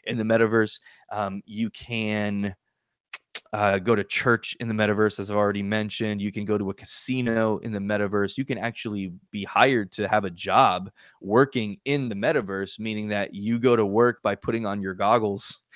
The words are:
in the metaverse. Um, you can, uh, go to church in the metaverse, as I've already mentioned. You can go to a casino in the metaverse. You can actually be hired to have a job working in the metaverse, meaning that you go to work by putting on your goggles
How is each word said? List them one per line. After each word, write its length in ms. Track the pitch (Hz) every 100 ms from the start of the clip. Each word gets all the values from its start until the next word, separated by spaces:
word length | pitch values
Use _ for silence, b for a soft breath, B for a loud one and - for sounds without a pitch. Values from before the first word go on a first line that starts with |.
| -
in 120 | 120
the 60 |
metaverse. 560 | 110 113 113 113 107 - b b b
Um, 300 | 104 101 98 -
you 240 | 107 113
can, 840 | - - 117 107 107 104 101 101 92 _ _ _ _ _ - _ - _
uh, 280 | 107 104 98
go 160 | 92 110
to 80 |
church 520 | 98 - 127 113 - -
in 80 | 117
the 80 | 107
metaverse, 440 | 107 104 107 104
as 120 | 101
I've 60 | 104
already 260 | 101 101
mentioned. 580 | 98 107 107 - 110 104
You 100 | 101
can 140 | 104 104
go 120 | 104
to 120 | 98
a 40 |
casino 840 | 95 - - - 127 120 113 110 107
in 140 | 117
the 80 | 104
metaverse. 580 | 98 104 104 104 101 -
You 80 | 135
can 140 | 117
actually 520 | 113 117 113 104 95 87 _
be 120 | 107
hired 480 | 95 - 131 123 98
to 140 | - 101
have 160 | 107
a 60 | 98
job 600 | 85 98 101 120 90 95 - b b
working 600 | 98 113 139 127 107 98
in 260 | - 143 127
the 60 | 101
metaverse, 640 | 127 151 98 95 98 -
meaning 280 | 110 107 107
that 260 | 104 98
you 240 | 98 104 117
go 180 | 123 117
to 100 | 104
work 360 | 104 120 117
by 140 | 107 98
putting 320 | - 117 107
on 160 | 101
your 100 | 95
goggles 680 | 92 101 117 107 98 - - _